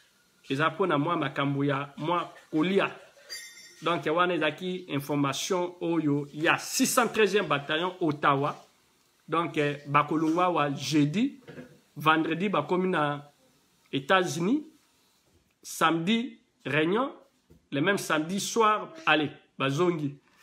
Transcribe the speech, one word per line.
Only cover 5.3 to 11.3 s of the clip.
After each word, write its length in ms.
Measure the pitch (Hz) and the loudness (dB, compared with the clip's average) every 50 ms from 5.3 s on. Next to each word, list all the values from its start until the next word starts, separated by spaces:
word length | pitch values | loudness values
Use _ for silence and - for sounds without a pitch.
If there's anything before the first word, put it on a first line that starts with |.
| 135 - - - 190 180 180 - - - | -2 -2 -2 -2 0 0 -2 -4 -4 -4
oyo 480 | 175 170 170 165 156 147 143 147 143 143 | -4 -2 0 0 2 2 0 0 -2 -6
ya 260 | - 147 160 160 143 - | -6 -2 2 2 2 0
six 360 | - - - - 262 - - | -2 -4 -2 0 0 2 2
cent 140 | 254 233 202 | 2 2 2
treizième 400 | - 220 220 190 190 208 185 147 | 4 2 4 4 4 2 0 0
bataillon 480 | 143 143 143 - 156 160 175 185 180 - | -2 -2 -2 -2 -2 -2 -2 -4 -2 -2
Ottawa. 560 | 180 151 143 143 - 151 139 139 143 160 - - - - _ _ _ _ _ _ _ _ _ _ _ - | -2 -2 0 2 2 2 4 2 2 -2 -4 -8 -14 -20 _ _ _ _ _ _ _ _ _ _ _ -4
Donc, 280 | 156 165 170 143 143 | -2 -2 -2 0 0
eh, 260 | 151 147 147 143 143 - | 0 0 0 -2 -4 -2
bakolongwa 640 | 143 143 147 147 - 160 156 160 156 160 175 180 180 | 2 2 2 2 2 0 0 2 2 2 2 2 2
wa 220 | 170 151 147 143 | 2 0 0 -2
jeudi, 680 | 139 - 120 127 151 151 143 147 160 208 254 285 | -2 -6 -4 0 2 4 4 4 2 0 0 -2